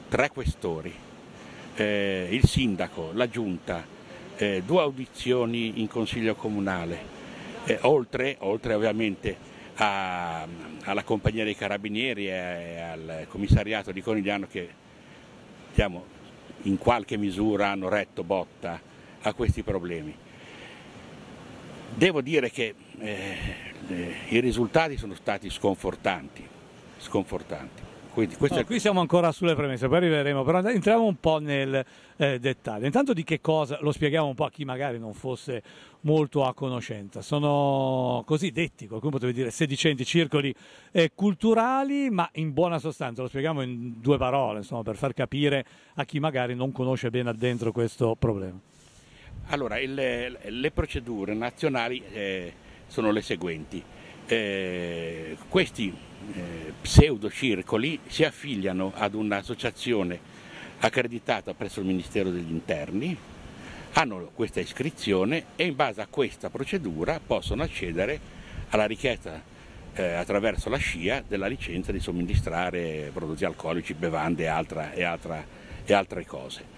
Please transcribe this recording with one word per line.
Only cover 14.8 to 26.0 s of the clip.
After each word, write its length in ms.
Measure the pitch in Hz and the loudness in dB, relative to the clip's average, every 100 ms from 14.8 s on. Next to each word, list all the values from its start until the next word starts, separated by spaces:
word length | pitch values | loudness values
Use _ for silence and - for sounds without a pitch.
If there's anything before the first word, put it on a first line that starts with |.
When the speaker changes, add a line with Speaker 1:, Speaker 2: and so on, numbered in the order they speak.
| - - - - - - - - - | -20 -20 -20 -20 -20 -20 -20 -20 -6
Speaker 1:
diciamo, 340 | - 104 87 90 - - - - - | 0 0 0 -12 -20 -20 -20 -20 -8
in 140 | - 95 | 0 2
qualche 400 | - 120 101 110 | 4 2 2 -2
misura 500 | 101 92 107 101 101 | -2 2 2 4 2
hanno 220 | 98 92 | 2 0
retto 340 | 104 95 - | 0 0 -4
botta 560 | 87 95 85 - - 85 - - - - | -2 0 -2 -8 -8 -8 -12 -20 -20 -4
a 140 | 107 | -4
questi 280 | - 117 - | 0 0 0
problemi. 540 | 107 95 87 85 76 76 - - - - - - - - - - - - - - - - - | 0 -2 -2 -6 -8 -12 -18 -20 -18 -18 -18 -18 -18 -18 -18 -18 -18 -18 -16 -16 -16 -16 -8
Devo 280 | - 180 156 | 4 4 4
dire 280 | 131 160 117 | 2 2 2
che, 240 | - 113 101 - - | 0 -4 -4 -16 -10
eh, 380 | 110 98 95 92 95 - - - - | -8 -6 -6 -6 -6 -6 -12 -12 -8
eh, 260 | 90 87 87 - | -6 -6 -8 0
i 100 | 113 | 2
risultati 560 | 123 110 113 160 160 135 | 4 2 4 4 2 -2
sono 180 | 104 | -8
stati 360 | 92 - 101 98 | -8 -4 -4 -4
sconfortanti, 1000 | - 104 95 95 - | -2 0 0 -2 -2